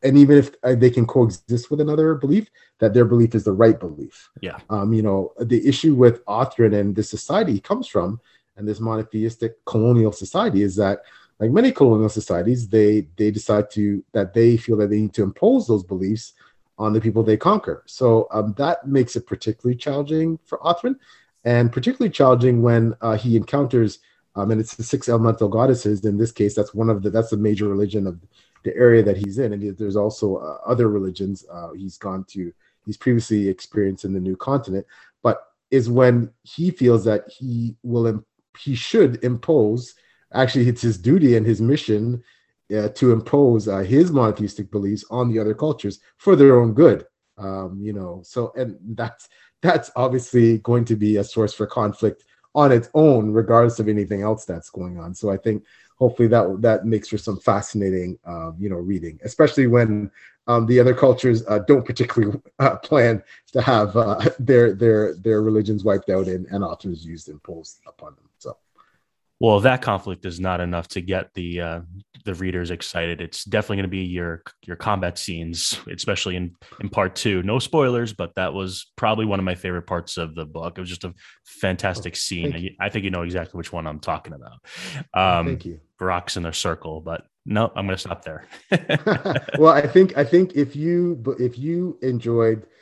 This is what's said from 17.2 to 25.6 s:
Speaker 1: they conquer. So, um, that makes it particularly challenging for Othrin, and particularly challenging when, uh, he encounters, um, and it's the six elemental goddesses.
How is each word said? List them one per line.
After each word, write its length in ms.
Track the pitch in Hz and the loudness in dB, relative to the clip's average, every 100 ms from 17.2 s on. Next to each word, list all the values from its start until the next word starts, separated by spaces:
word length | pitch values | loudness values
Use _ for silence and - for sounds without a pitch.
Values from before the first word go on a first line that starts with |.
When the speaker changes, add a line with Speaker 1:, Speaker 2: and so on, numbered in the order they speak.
Speaker 1:
they 140 | 110 107 | 0 2
conquer. 460 | 175 214 - - - | 2 0 -2 -10 -12
So, 420 | - 127 113 - | -2 2 2 2
um, 220 | 107 107 101 | -2 -4 -2
that 300 | 139 170 135 | -2 -4 -2
makes 280 | 135 127 117 | 0 0 -4
it 100 | - | -8
particularly 520 | 95 - 107 123 123 | -8 -6 -6 -4 -4
challenging 600 | - 139 143 160 165 160 _ | -4 -6 -4 -2 -2 -4 _
for 140 | - | -4
Othrin, 360 | 160 170 247 262 _ _ _ _ 120 | -2 -2 -2 -6 _ _ _ _ 0
and 260 | 120 120 | 2 2
particularly 400 | 123 123 262 226 | 0 -2 -2 -2
challenging 500 | - 135 123 127 120 | 4 6 6 4 4
when, 320 | 120 117 113 - | 4 4 2 0
uh, 160 | 113 107 | -2 -2
he 180 | 123 113 | 2 0
encounters, 640 | 101 143 139 123 107 - _ _ _ - | 0 -2 0 2 0 -2 _ _ _ -6
um, 160 | 101 | -2
and 100 | 110 | -2
it's 140 | 110 - | -4 -8
the 80 | |
six 260 | 113 - - | -6 -4 0
elemental 400 | 117 113 113 104 | 2 2 2 0
goddesses. 560 | 107 | 2